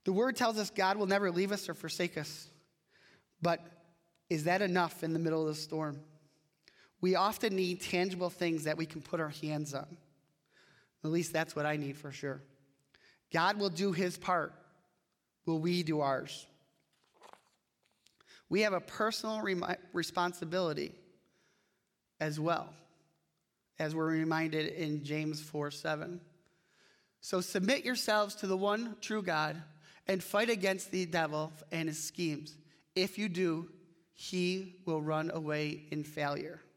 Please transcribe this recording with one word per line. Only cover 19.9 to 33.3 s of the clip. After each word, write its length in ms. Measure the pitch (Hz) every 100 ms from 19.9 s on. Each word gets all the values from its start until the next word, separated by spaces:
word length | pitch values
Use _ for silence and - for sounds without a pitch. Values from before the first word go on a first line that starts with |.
responsibility 1000 | 180 160 - 175 175 165 180 175 147 - - - _ _ _ _ _ _ _ _ _ _ _
as 220 | 156 151
well, 320 | 156 170 - - - _ _ _ _ _ _ _ _ -
as 160 | 156
we're 120 | 160 160
reminded 680 | 160 160 160 160 156 151
in 320 | - 160 151
James 360 | 139 151 156 151
four 280 | - 151 147
seven. 500 | 143 156 151 165 175 - _ _ _ _ _ _ _ _ _
"So 220 | - 185
submit 420 | 180 202 190 269
yourselves 500 | - 254 - 214 208 -
to 100 | 190
the 100 | 190
one 400 | 202 208 233 214
true 220 | - 214
God 400 | 185 156 156 160 - - - - -
and 180 | 190
fight 240 | - 202 233
against 420 | 220 190 190 -
the 140 | 180
devil 480 | 180 170 160 151 156 156 -
and 180 | 165 160
his 140 | 151
schemes. 540 | - - 170 147 151 - - _ _
If 240 | - 190 196
you 100 |
do, 420 | 214